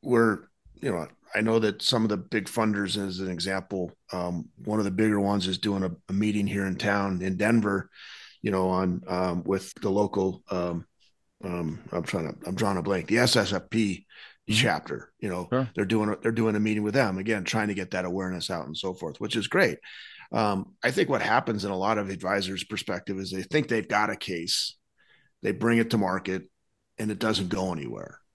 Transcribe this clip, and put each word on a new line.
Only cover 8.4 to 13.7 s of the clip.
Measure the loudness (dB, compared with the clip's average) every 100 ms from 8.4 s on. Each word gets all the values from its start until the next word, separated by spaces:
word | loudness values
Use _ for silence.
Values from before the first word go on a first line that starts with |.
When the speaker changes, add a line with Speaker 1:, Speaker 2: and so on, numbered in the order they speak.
Speaker 1:
you | -2
know, | 2 2
on, | 2 2 -2 -2
um, | -2 0 -2
with | 0 -2 -2 -6
the | 0
local, | 2 2 2 0 -2 -6
um, | -2 -2 -4 -8 _ _ _ _ _
um, | -8 -4 -4 -6 -6
I'm | -6
trying | -4 -4 -4
to, | -6 -8
I'm |
drawing | -2 0 0
a |
blank, | 0 -2 2
the | 4
S | 4 4
S | 2
F | -2
P | -2